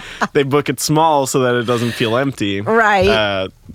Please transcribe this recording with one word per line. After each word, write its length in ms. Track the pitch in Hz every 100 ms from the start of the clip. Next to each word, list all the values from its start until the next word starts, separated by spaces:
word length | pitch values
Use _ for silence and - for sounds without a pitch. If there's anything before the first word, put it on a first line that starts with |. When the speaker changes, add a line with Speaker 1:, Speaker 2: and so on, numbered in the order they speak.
| - - 214
Speaker 1:
they 100 | 156
book 240 | 139 143 139
it 100 | 135
small 460 | - 151 160 147 131
so 120 | 143
that 140 | 123 123
it 80 | 117
doesn't 260 | 120 120
feel 260 | 110 117 117
empty. 440 | 139 - 101 98
Speaker 2:
Right. 460 | - 226 214 202 190
Speaker 1:
Uh, 420 | 151 104 98 95 - -